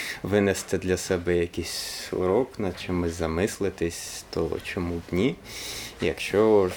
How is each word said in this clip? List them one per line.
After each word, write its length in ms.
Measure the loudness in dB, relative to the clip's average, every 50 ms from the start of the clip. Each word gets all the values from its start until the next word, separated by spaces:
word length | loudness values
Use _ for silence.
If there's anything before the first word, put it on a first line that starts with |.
| -8 -8 -8 -6 -2
винести 540 | 2 4 4 6 4 2 0 -2 -2 -2
для 200 | 0 2 2 0
себе 400 | 0 0 0 0 0 2 2 2
якийсь 720 | 2 2 0 -2 -6 -6 -6 -6 -8 -8 -8 -8 -10 -8 -4
урок, 480 | -2 0 2 4 4 2 2 0 -2 -4
над 200 | -4 -4 -4 -6
чимось 320 | -4 -2 0 0 0 0 0
замислитись, 1120 | -2 -2 0 2 2 0 0 0 -2 -2 -2 -2 0 -2 -2 -2 -4 -10 -10 -12 -12 -10 -6
то 280 | -2 -2 -2 0 -2 -4 -6
чому 320 | -6 -4 -4 -2 -2 -4
б 60 | -6 -4 -2
ні? 240 | 0 2 2 2 0 -4 -10 -14 -12 -10 -10 -10 -10 -10 -10 -12 -6 -2
Якщо 640 | -2 0 0 -2 -2 0 4 6 6 8 8 8 6
ж 60 | 4 0